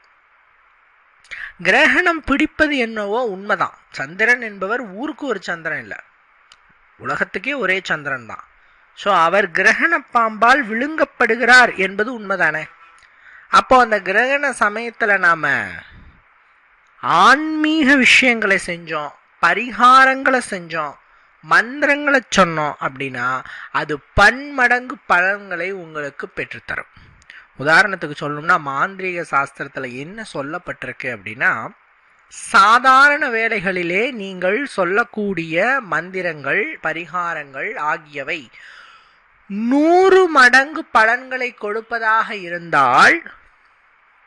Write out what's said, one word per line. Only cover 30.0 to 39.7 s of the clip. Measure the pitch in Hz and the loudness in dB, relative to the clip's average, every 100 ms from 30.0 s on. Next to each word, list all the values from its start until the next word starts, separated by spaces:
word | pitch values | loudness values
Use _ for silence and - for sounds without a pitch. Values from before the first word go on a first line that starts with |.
| 151 220 214 | -14 -14 -12
சொல்லப்பட்டிருக்கு | 156 139 175 - - 123 - 131 110 | -10 -8 -10 -12 -12 -12 -10 -10 -10
அப்படின்னா, | 98 113 180 120 135 - _ _ _ _ _ | -12 -4 -2 -2 -6 -14 _ _ _ _ _
சாதாரண | - - 226 202 240 262 262 285 294 285 | -20 0 4 6 6 6 6 6 4 -2
வேளைகளிலே | 226 226 220 175 185 170 185 262 | -2 -2 -2 -2 -4 -2 -2 -2
நீங்கள் | 240 196 185 185 220 277 | -4 -10 -4 -2 -2 -4
சொல்லக்கூடிய | - 175 202 233 214 202 170 165 165 226 269 | -2 0 0 -2 -4 -4 -4 -4 0 0 -2
மந்திரங்கள், | 196 156 180 190 175 151 135 180 302 311 | -2 -6 -6 -6 -6 -6 -4 -2 -2 -6
பரிகாரங்கள் | 160 160 160 180 170 156 143 135 185 247 | -8 -8 -8 -6 -6 -8 -10 -10 -10 -6
ஆகியவை | 151 165 151 147 135 170 113 - - - - - _ _ _ _ - | -4 -6 -8 -12 -8 -10 -12 -20 -20 -20 -20 -20 _ _ _ _ -12
நூறு | 202 233 | -6 0